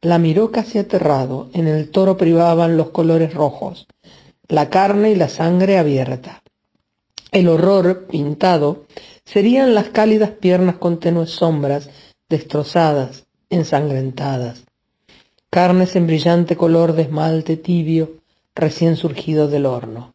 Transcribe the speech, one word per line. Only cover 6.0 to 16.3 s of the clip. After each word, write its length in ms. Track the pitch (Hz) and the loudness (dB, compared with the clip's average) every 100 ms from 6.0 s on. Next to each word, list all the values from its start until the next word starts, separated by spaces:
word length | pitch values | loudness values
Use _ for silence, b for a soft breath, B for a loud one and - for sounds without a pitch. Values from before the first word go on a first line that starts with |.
| 127 127 - - _ _ _ _ _ _ _ - _ | -2 -6 -12 -20 _ _ _ _ _ _ _ -20 _
El 160 | 202 180 | 0 2
horror 580 | 160 180 196 180 185 - | 4 2 2 2 -2 -6
pintado 800 | 160 143 147 185 170 147 - - B B B _ | -6 -6 0 2 2 0 -4 -12 B B B _
serían 480 | 208 202 254 262 | 0 2 2 2
las 160 | 220 - | 2 0
cálidas 400 | - 220 214 208 | 0 2 2 0
piernas 460 | 214 185 180 180 180 | -2 0 2 2 0
con 240 | 175 170 | -4 -2
tenues 320 | 170 170 165 | -2 -2 -4
sombras, 580 | - 170 156 143 143 143 B B B _ | -2 0 0 -2 -4 -6 B B B _
destrozadas, 960 | 160 - 147 143 175 165 143 131 - _ _ _ | -6 -4 -6 -2 0 2 2 -2 -8 _ _ _
ensangrentadas. 1120 | 180 160 143 147 135 131 127 139 135 120 120 _ _ _ _ b b b b _ | -2 0 -2 -2 -4 -4 -6 -6 -4 -6 -10 _ _ _ _ b b b b _
Carnes 460 | - 180 180 185 185 | 0 4 4 2 0
en 100 | 170 | 0
brillante 500 | 160 170 | 0 2